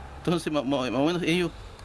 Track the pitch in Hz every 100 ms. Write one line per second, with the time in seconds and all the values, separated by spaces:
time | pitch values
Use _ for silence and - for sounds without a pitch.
0 | - - - 170 170 151 123 139 127 120
1 | 147 175 175 175 170 - - -